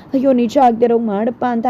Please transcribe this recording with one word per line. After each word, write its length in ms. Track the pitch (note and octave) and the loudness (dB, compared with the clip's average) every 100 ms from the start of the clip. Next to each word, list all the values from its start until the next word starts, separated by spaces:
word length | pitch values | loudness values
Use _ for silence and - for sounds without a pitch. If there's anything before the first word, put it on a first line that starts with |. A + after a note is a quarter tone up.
| - | -8
ಅಯ್ಯೋ 180 | C4+ C4+ | -2 0
ನಿಜ 260 | B3 A#3 C#4 | 2 0 2
ಆಗ್ದಿರೋ 400 | B3 A3+ A#3 A#3 | 2 2 0 0
ಮಾಡಪ್ಪ" 480 | A3+ G3+ A#3 A#3 B3 | -2 -4 -4 -4 -4
ಅಂತ 200 | A#3 | -2